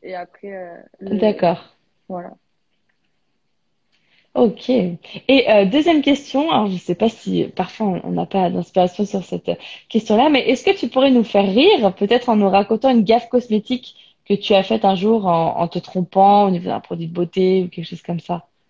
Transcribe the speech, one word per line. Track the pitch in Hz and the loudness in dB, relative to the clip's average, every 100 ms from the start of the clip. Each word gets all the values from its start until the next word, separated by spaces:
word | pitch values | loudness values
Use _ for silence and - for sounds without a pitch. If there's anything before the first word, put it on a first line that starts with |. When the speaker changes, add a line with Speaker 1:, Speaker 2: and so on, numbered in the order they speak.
Speaker 1:
et | - 180 | -16 -14
après, | 175 _ 202 | -16 _ -16
euh, | 190 175 170 - - | -16 -16 -18 -20 -16
le | 190 196 | -6 0
Speaker 2:
D'accord. | 220 - 175 170 - _ _ _ - | 0 2 0 -2 -8 _ _ _ -16
Speaker 1:
Voilà. | 180 - - _ _ _ _ _ _ _ _ _ _ _ _ _ _ _ _ _ _ _ | -14 -14 -20 _ _ _ _ _ _ _ _ _ _ _ _ _ _ _ _ _ _ _
Speaker 2:
Ok. | - 240 - - | 0 0 -2 -2
Et, | 254 180 170 - - - 269 - | -2 -2 -6 -16 -10 0 2 4
euh, | 208 196 | 4 4
deuxième | 262 311 311 | 2 2 2
question, | 277 277 - 262 320 | 2 0 -2 -4 0
alors | 262 208 | 0 -2
je | 180 | -4
sais | - | -6
pas | 175 226 | -2 -2
si, | - 202 180 - - | -4 -6 -4 -4 -6
parfois | 180 - 214 | -8 -4 -4
on, | 175 | -4
on | - | -6
n'a | 175 170 | -6 -4
pas | 196 175 | -2 -2
d'inspiration | 180 175 190 180 - | -2 -4 0 0 -2
sur | 208 196 | -6 -6
cette | 175 180 - 170 - - - | -8 -10 -6 -8 -10 -20 -4
question-là, | 226 214 214 294 | -4 0 2 4
mais | 277 - | 2 0
est-ce | 262 | 0
que | - 392 | 0 -2
tu | 240 | -2
pourrais | 262 269 | 0 4
nous | 247 | 4
faire | 214 202 196 | 2 0 2
rire, | 196 339 392 202 - | 4 4 4 2 0
peut-être | 202 240 247 | 0 0 0
en | 214 | 0
nous | 202 | 2
racontant | 196 202 220 269 | 2 0 0 2
une | 240 | 2
gaffe | 202 233 - | 2 0 0
cosmétique | 247 240 214 - 247 - - _ _ - | -4 0 -4 -2 -8 -8 -20 _ _ -4
que | 202 | -4
tu | - | 2
as | 196 | 2
faite | 190 220 196 | 2 0 0
un | 190 | 0
jour | 202 226 190 | 0 0 0
en, | 165 165 - | 0 0 -2
en | 170 | -4
te | 175 | -6
trompant | - 185 175 190 196 202 202 | -8 -6 -4 2 4 6 4
au | |
niveau | 175 180 | 0 -4
d'un | - | -8
produit | - 175 165 | -8 -10 -10
de | |
beauté | 175 175 - 185 190 | -6 -4 0 2 2
ou | 180 | -2
quelque | - 165 | -8 -14
chose | 170 | -14
comme | - 175 | -10 -10
ça ? | - 175 _ _ | -8 -10 _ _